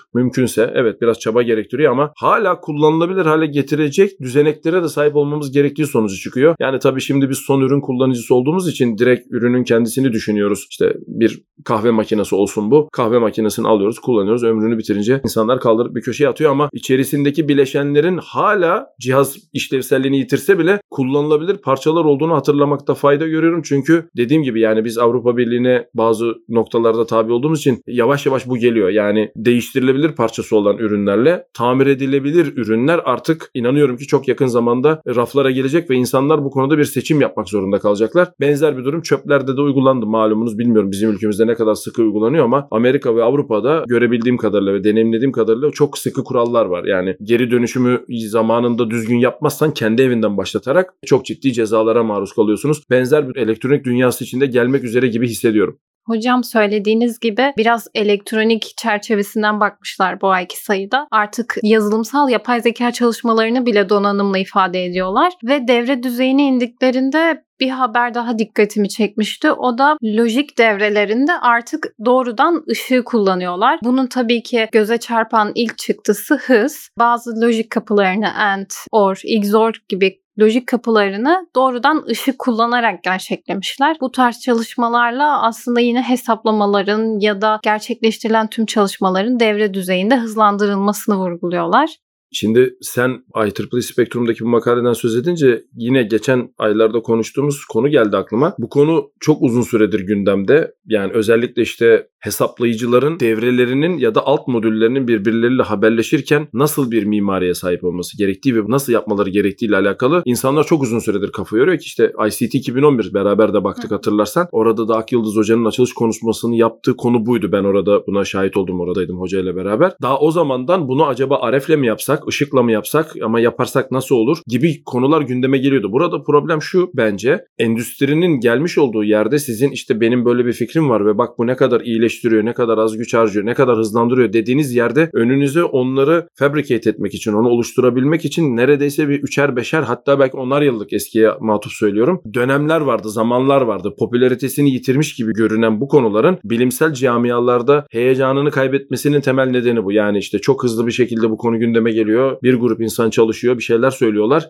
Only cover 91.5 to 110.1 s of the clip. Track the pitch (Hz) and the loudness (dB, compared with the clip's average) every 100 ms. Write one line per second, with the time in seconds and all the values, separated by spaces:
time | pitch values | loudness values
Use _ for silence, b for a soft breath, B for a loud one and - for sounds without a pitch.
91.5 | 175 170 214 320 - _ _ _ - 104 | -4 0 2 0 -4 _ _ _ -4 2
92.5 | 113 127 127 - 120 123 127 - 113 104 | 4 2 0 -8 -2 -2 -4 -8 -2 -2
93.5 | 98 101 123 113 - 156 123 120 110 113 | -2 -6 -6 -4 -2 -2 -2 -2 -2 0
94.5 | 117 120 120 123 117 123 113 147 175 139 | 0 2 0 0 0 -2 -2 -2 2 2
95.5 | 113 - 120 117 135 110 110 - 127 117 | 2 -4 -8 0 0 2 0 0 0 -2
96.5 | - 110 107 110 113 113 113 110 - 143 | -4 -2 2 2 2 0 -2 -2 -4 -4
97.5 | 143 - 113 135 147 107 101 92 107 160 | -4 -6 -2 0 2 2 0 -2 0 -2
98.5 | - 113 143 147 165 - _ - 151 135 | -2 -4 0 2 2 -4 _ -2 0 2
99.5 | 117 113 117 107 98 95 104 101 98 98 | 0 0 2 2 0 -2 -2 0 0 2
100.5 | 143 165 - - 107 98 117 107 117 120 | 2 2 -6 -4 -2 0 0 2 2 2
101.5 | - 110 - 117 113 - _ 104 - 123 | -2 -4 0 4 4 0 _ -10 -4 -4
102.5 | - 120 113 120 123 139 165 117 110 120 | -2 -2 -2 0 2 2 0 0 0 0
103.5 | 123 123 135 165 175 120 113 - 147 - | 2 2 2 0 0 0 0 2 0 0
104.5 | 120 110 110 113 135 123 110 101 113 120 | -2 0 2 2 2 0 0 0 0 2
105.5 | 131 98 104 110 113 110 151 131 147 151 | 0 0 0 2 2 0 -2 0 0 0
106.5 | 110 147 - 127 113 104 104 101 95 92 | -2 0 0 -2 0 0 0 0 0 -2
107.5 | 87 92 87 90 87 87 - 98 95 135 | -2 -4 -4 -4 -6 -8 -4 -4 -2 -2
108.5 | 113 104 131 143 110 - 101 98 98 104 | 0 0 -2 0 -2 0 -2 0 0 0
109.5 | 98 113 98 98 95 123 | -2 -2 0 0 0 0